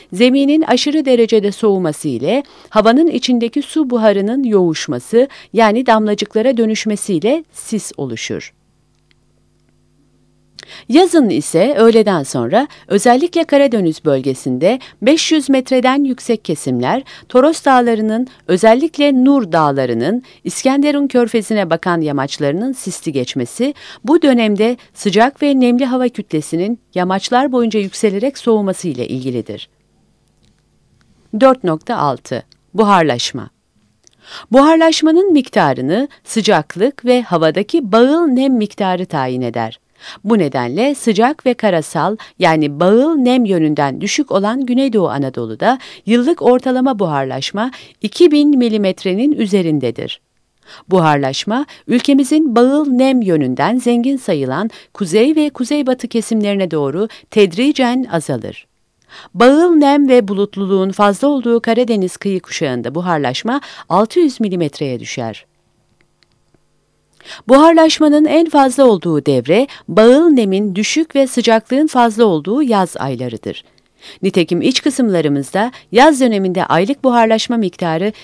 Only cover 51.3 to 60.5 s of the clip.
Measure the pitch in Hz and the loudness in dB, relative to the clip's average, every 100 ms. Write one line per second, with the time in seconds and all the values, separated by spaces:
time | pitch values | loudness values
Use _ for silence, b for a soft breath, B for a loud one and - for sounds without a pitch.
51.3 | 139 - 233 294 B B 247 - 277 269 | -4 -4 -4 -6 B B -2 2 2 2
52.3 | 311 311 226 254 285 294 247 262 254 196 | 0 2 2 2 2 0 0 2 0 0
53.3 | 160 127 127 156 247 240 240 240 269 - | 0 0 -2 -2 0 0 0 0 -4 -4
54.3 | 156 127 139 220 B B - 185 202 262 | -4 -2 -4 -6 B B -10 -2 2 2
55.3 | 311 294 - 247 294 262 254 240 233 - | 2 -2 -4 -4 -2 -2 -4 -4 -6 -2
56.3 | 220 202 202 180 156 139 160 220 B B | -2 -2 -2 -2 -2 -4 -4 -6 B B
57.3 | 214 196 170 269 277 247 254 247 170 - | 2 2 2 -2 0 0 -2 -4 -6 -4
58.3 | 123 98 - - _ _ _ B B B | -6 -8 -14 -20 _ _ _ B B B
59.3 | 180 247 285 359 320 277 294 277 247 196 | 2 4 4 4 4 4 4 4 2 2
60.3 | 196 202 | -2 -4